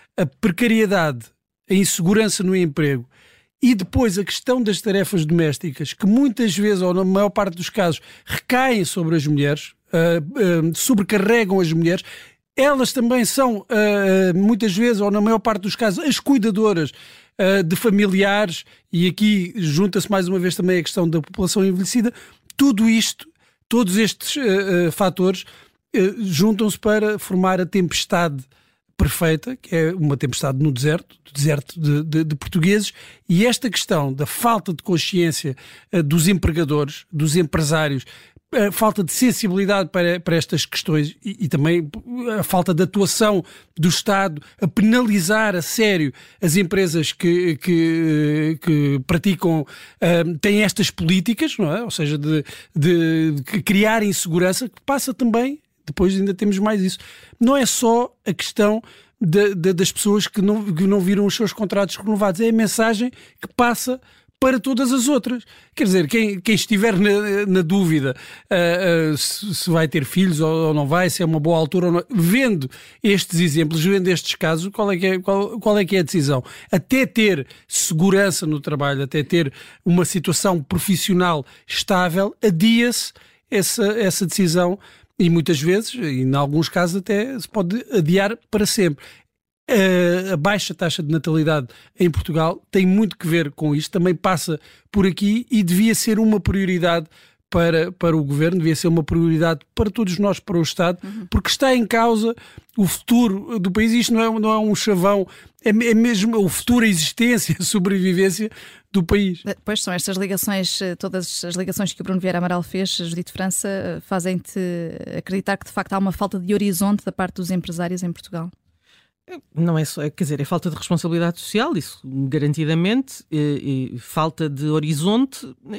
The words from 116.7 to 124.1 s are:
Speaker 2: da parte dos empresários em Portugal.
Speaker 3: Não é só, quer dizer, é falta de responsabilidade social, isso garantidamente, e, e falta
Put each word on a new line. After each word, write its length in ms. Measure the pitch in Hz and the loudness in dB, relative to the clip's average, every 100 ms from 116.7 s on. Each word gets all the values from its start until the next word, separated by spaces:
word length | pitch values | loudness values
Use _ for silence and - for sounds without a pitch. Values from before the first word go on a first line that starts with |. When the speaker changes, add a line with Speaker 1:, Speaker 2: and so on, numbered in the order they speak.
| 175 202 208 | 0 0 -2
Speaker 2:
da 80 | - | -4
parte 240 | - 185 - | -6 -6 -6
dos 140 | 175 | -4
empresários 520 | 185 165 165 175 180 | -4 -4 -6 -6 -4
em 100 | 180 | -6
Portugal. 380 | 165 - 170 170 - _ _ _ _ _ _ - 359 - | -8 -10 -10 -10 -14 _ _ _ _ _ _ -20 -20 -10
Speaker 3:
Não 240 | 156 170 160 | -2 0 0
é 60 | |
só, 180 | 156 - 147 | -2 -6 -8
quer 140 | - | -4
dizer, 160 | 147 147 | -4 -4
é 40 | |
falta 240 | 147 170 180 | -4 -4 -4
de 80 | 151 | -8
responsabilidade 640 | - 170 175 170 170 170 | -4 -2 -2 -2 -2 -4
social, 340 | - 208 294 214 | -4 -2 0 -2
isso 240 | - - | -6 -12
garantidamente, 1200 | 131 135 135 147 147 151 156 165 180 247 262 - - | -10 -6 -2 0 0 0 0 0 0 0 -2 -10 -6
e, 600 | 156 147 143 139 131 131 | -2 -2 -2 -4 -4 -6
e 40 | 123 | -10
falta 500 | - | -8